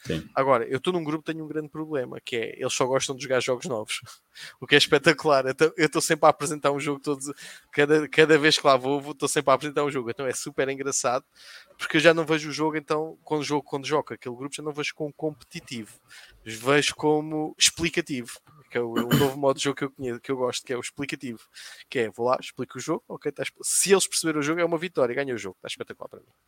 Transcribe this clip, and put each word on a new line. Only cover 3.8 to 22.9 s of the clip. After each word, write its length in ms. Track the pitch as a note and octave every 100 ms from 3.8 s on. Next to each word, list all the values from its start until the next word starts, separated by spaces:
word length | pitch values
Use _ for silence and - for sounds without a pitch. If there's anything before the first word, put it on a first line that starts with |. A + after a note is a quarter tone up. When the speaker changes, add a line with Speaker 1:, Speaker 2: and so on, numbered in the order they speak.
| G#2+ - - - _
Speaker 2:
<laughs> 260 | - - -
o 60 | C3
que 100 | C#3+
é 20 |
espetacular. 640 | - C#3+ E3+ D3 D#3 C3+ C3
Então, 240 | C3 D#3 -
eu 100 | D3+
estou 140 | D#3+
sempre 260 | - D#3 D#3
a 20 |
apresentar 420 | - C#3+ D3+ C#3+
um 80 | C#3+
jogo 220 | D3 C#3
todos, 260 | D3 C3+ C#3 - - - _
cada, 360 | - D3 D#3 D3
cada 300 | - D#3 D#3
vez 200 | D3+ D3
que 80 | D3
lá 100 | C3
vou, 240 | C3 C#3+
vou, 100 | C#3
estou 160 | C#3+ D3
sempre 220 | D3+ C#3
a 40 |
apresentar 280 | B2+ D3 D3
um 60 | D3
jogo. 180 | C3 A#2
Então 160 | A2+
é 80 | C3
super 360 | A#2+ D3 C#3+ C3+
engraçado, 560 | C3+ C3+ C3 C3 C3 - _ - - - -
porque 200 | - D#3+
eu 40 |
já 140 | D#3+
não 100 | E3
vejo 240 | D3+ D#3+ D3+
o 40 |
jogo, 240 | C#3 D#3 D#3
então, 420 | D3 D#3 D#3+ D#3+
quando 180 | - D3+
jogo, 220 | C3+ D3
quando 220 | - C#3+ C3
jogo 280 | D3+ -
aquele 220 | A2+ B2+ A#2+
grupo, 180 | C#3
já 80 | C#3+
não 100 | D3+
vejo 220 | C#3+ D3
como 180 | - D3+
competitivo, 800 | - D#3 D3+ - E3+ - A#2+ G#2 - _ - - _
vejo 500 | A2 A2 A#2+ D3 C3+
como 600 | - D3+ D3+ D#3 D#3 D#3 -
explicativo, 800 | - - E3 - E3 C3 A#2 - _ - _
que 80 | A#2+
é 20 |
o, 300 | A#2+ A#2 A#2+
o 40 | -
novo 220 | C#3 C3+
modo 180 | C#3 C3+
de 80 |
jogo 120 | C#3+ C3
que 80 |
eu 60 | C#3
conheço, 300 | - B2+ A#2
que 100 | -
eu 40 | C3
gosto, 280 | B2 -
que 80 | -
é 40 | B2
o 40 |
explicativo, 600 | - - C#3+ D3 C3+ A2+ _ - - - -
que 120 | C3+
é, 100 | G#2+
vou 160 | G#2+ A#2+
lá, 100 | B2+
explico 360 | - - B2 B2+
o 20 |
jogo, 240 | B2